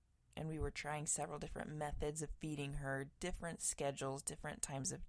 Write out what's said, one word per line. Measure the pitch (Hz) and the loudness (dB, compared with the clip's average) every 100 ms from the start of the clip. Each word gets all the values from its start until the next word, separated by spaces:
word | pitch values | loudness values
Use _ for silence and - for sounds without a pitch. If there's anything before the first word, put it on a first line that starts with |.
| _ _ - - | _ _ -12 -4
and | 160 | -2
we | 156 | 2
were | 143 | 2
trying | - 147 151 156 | 0 0 0 2
several | - 143 147 | 2 0 -2
different | 151 - - 151 | -4 -4 -4 -2
methods | 147 147 151 156 | 0 2 0 2
of | 147 | -2
feeding | - 156 147 139 143 | -2 -2 0 0 0
her, | 139 135 139 - | 0 0 0 -2
different | 180 - 170 160 | -2 0 -2 0
schedules, | - - 143 139 135 139 | 0 2 2 2 2 0
different | - 147 151 - | -2 -4 -4 0
times | - 135 131 | 0 0 0
of | - | -2